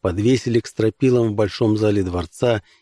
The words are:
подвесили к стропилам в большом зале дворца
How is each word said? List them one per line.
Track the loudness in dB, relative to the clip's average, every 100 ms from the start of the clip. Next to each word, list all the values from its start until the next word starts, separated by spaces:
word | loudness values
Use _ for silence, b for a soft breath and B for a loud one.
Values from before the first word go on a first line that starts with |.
подвесили | -4 0 0 0 0 -2
к | -4
стропилам | -2 -4 0 2 2 0
в |
большом | 0 -2 0 0 2
зале | 2 0
дворца | -2 -4 -6 -4 -2 -2 b b